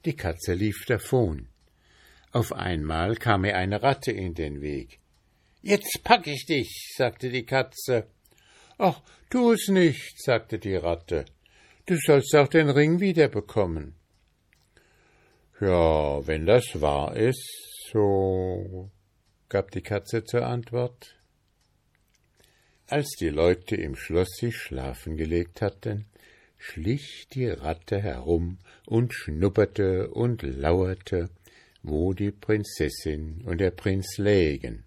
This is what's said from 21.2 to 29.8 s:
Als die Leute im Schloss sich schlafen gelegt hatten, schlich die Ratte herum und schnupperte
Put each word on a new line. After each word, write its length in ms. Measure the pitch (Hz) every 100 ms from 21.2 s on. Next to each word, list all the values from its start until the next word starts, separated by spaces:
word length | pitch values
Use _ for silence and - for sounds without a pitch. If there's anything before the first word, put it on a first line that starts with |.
| _ _ _ _ _ _ _ _ _ _ _ _ _ _ _ _ _
Als 240 | 147 143 -
die 100 | 85
Leute 460 | 73 87 90 - 107
im 200 | 78 -
Schloss 420 | - 82 92 -
sich 180 | 120 -
schlafen 640 | - 67 65 64 87 78
gelegt 460 | 78 85 87 -
hatten, 420 | 101 - 117 107 104 _ - _ _ _
schlich 680 | - - 85 143 - - -
die 160 | 131 123
Ratte 520 | 87 78 82 - 101
herum 580 | 101 62 80 85 87 92 - - -
und 280 | 113 120
schnupperte 960 | - - 76 98 95 101 -